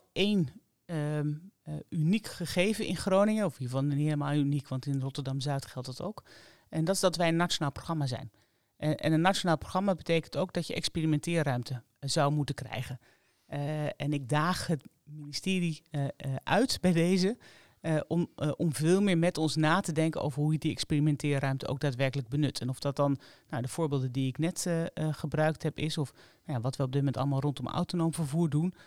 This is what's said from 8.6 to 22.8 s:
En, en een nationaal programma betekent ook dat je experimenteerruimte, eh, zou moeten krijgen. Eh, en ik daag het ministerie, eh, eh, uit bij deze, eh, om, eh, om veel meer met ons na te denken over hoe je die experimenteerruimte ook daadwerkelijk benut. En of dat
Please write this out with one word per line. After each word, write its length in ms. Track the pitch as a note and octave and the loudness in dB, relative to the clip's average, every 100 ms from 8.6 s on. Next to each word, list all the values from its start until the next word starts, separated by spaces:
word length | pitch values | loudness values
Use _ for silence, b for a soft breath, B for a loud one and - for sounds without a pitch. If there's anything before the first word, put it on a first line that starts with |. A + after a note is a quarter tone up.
| _ _ | _ _
En, 200 | D3+ D3+ | -2 0
en 160 | - | 2
een 80 | D#3+ | 4
nationaal 360 | F3 F#3+ F3+ D#3 | 4 2 0 0
programma 380 | - F#3 G3+ F3 | 0 -2 0 -2
betekent 420 | - E3 - - | 0 0 0 -4
ook 160 | F3+ | -4
dat 140 | F3+ E3 | -4 -4
je 60 | |
experimenteerruimte, 1080 | - - F3 D#3+ D3+ - E3+ D3 B2 A#2+ B2+ - _ | -4 -4 -2 2 2 2 0 0 -2 -4 -8 -10 _
eh, 100 | C#3 | -2
zou 220 | E3 C#3+ | 2 2
moeten 240 | D3+ C#3 C#3 | 2 0 -4
krijgen. 440 | B2 - B2+ C3 b b b b - | -6 -6 -6 -10 b b b b -10
Eh, 400 | C#3+ C#3+ D3+ D3+ | -6 -4 -2 -4
en 280 | - C#3+ | -2 -2
ik 160 | D3 B2 | -2 0
daag 380 | D3+ E3 F#3 - | 2 2 0 0
het 160 | D#3 - _ | -2 -4 _
ministerie, 800 | - D3+ D3 C#3+ F#3+ F#3+ F3 D3+ - | -18 -14 -10 -4 0 2 0 -2 -6
eh, 140 | D3 | -4
eh, 320 | C#3 - C3+ C3 | -4 -4 -6 -6
uit 340 | - F3 C4 - | 2 2 4 2
bij 100 | F#3 | 4
deze, 460 | E3 E3+ F#3+ F#3 B3 B B B B | 4 4 4 2 -2 B B B B
eh, 200 | E3 D#3 - | 0 0 0
om, 220 | E3+ E3+ - | 0 -2 -2
eh, 160 | D3+ - | -4 0
om 160 | E3+ | 0
veel 280 | C3+ D#3 F#3+ | 2 2 4
meer 160 | G3+ E3 | 4 4
met 200 | F3 E3 | 2 2
ons 180 | D#3+ D#3 | 0 2
na 240 | D#3 F3+ | 4 4
te 120 | G3+ | 2
denken 300 | D#3 D#3+ - | 0 0 0
over 200 | D3+ D3 | -2 0
hoe 120 | D3+ | 0
je 60 | D#3 | 2
die 120 | D#3+ | 0
experimenteerruimte 960 | - - D3+ D#3 C#3+ D3 C#3 C3+ C3+ - | -4 0 2 4 2 0 0 0 -2 -4
ook 120 | C#3 | -2
daadwerkelijk 480 | D3 B2 C3+ C3+ B2 | -2 0 0 -2 -2
benut. 340 | C#3+ C#3+ - | 0 0 0
En 80 | B2 | -4
of 100 | |
dat 160 | C3 | -2